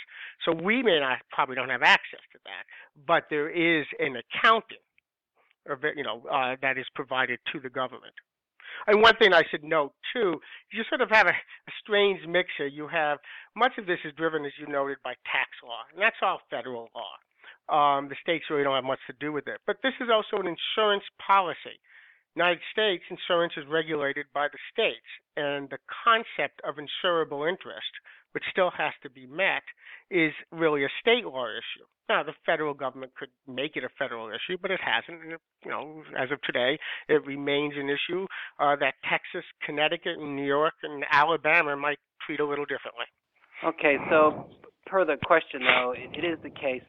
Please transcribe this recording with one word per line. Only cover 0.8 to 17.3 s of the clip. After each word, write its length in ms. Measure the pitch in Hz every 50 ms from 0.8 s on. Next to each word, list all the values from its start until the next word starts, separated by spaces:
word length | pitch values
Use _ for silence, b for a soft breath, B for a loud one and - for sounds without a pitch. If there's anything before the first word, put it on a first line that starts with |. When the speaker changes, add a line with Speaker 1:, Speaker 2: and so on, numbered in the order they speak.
Speaker 1:
may 160 | 247 208 170 147
not, 200 | 139 131 123 113 - _
probably 240 | - - 143 131 127
don't 160 | 131 123 131
have 140 | 127 120 147
access 340 | 180 196 - - - - - - _
to 60 | _ - _
that, 200 | - 95 90 - B B B B B B 151 139
but 200 | 160 165 147 - -
there 180 | 156 147 147 160
is 380 | 165 175 165 170 165 151 135 - - -
an 160 | 156 143 127
accounting 640 | 117 - _ - - - 226 226 214 - - 110 101 _ _ _ _ _ _ _ _ _ _ _ _ _ _ _ _ _ -
of 160 | 143 127 147
it, 120 | 151 -
you 60 | 147
know, 200 | 127 110 110 117 139 147
uh, 260 | - 139 127 123 131 131
that 160 | 139 135 127 131
is 80 | 120 - _
provided 440 | - 135 - 131 127 127 120 120 - _ -
to 80 | - 139
the 100 | 131 127
government. 440 | 120 135 127 120 127 - 101 - _ - _ _ _ _ _ _ _ B B B B B B
And 160 | 208 202 214
one 140 | 220 226 214
thing 160 | - 220 190
I 100 | 180 165 156 -
should 140 | 175 151 147
note, 280 | 156 160 156 143 139 _ _ - -
too, 280 | - 247 220 180 156 131 B B B B B B
you 140 | 202 220 220 -
sort 120 | 320 254
of 100 | 226 190
have 160 | 220 220 190
a, 40 | 170
a 420 | 156 - - - - - _ - - -
strange 380 | - 220 208 202 202 202 185 160 156 165
mixture. 380 | 175 180 175 - - - 143
You 200 | 139 143 151 151 143
have, 300 | 165 165 151 147 147 - B B B B B B _
much 160 | 208 240 262 - 240
of 80 | 202
this 120 | 175 170 - -
is 80 | 151 139
driven, 280 | 156 165 160 160 151 143
as 80 | 139 - 151
you 60 | 151
noted, 320 | 147 143 139 139 139 135 -
by 120 | - 127 120 _ _ -
tax 180 | - 135 123 - - - 135
law, 180 | 123 117 110 113 -
and 80 | 156 180
that's 160 | 208 226 - -
all 180 | 226 190 165 - _ _
federal 380 | 151 127 117 131 123 117 117 - _
law. 200 | 117 104 92 - - _ _